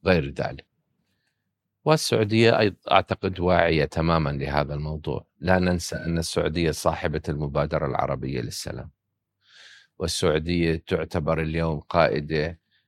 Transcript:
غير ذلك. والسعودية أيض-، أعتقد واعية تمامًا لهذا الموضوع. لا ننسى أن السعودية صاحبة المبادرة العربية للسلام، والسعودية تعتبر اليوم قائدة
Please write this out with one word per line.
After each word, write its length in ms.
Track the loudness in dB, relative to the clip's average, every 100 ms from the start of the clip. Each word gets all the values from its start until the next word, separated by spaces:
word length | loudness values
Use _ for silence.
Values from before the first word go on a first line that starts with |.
| 2
غير 240 | 2 2
ذلك. 360 | -6 -8 -8 -18 _ _ _ _ _ _ _ _ _ _ _ 0
والسعودية 760 | 2 2 0 2 4 6 6
أيض-، 320 | 2 0 2
أعتقد 480 | 2 2 -2 -4 -2
واعية 460 | 2 4 4 2 2
تمامًا 440 | 0 2 2 0
لهذا 440 | -2 -2 -2 -2
الموضوع. 520 | -4 -6 -6 -6 -6 -10 _
لا 200 | 0 2
ننسى 360 | 2 0 -4 -6
أن 220 | -4 -4
السعودية 540 | -2 -2 -2 0 0
صاحبة 500 | 0 -2 -2 -4 -4 -4
المبادرة 560 | -4 -2 -2 -2 -2 -2
العربية 560 | -2 -2 -4 -4 -6
للسلام، 500 | -6 -8 -10 -10 -14 _ _ _ _ _ _ -20 -20 -20 _ -8
والسعودية 840 | -6 0 0 0 0 0 0 0 -2
تعتبر 540 | -4 -2 -4 -2 -2
اليوم 380 | -2 -2 -2 -4
قائدة 800 | 0 2 4 2 -2 -4 -4 -6 _ _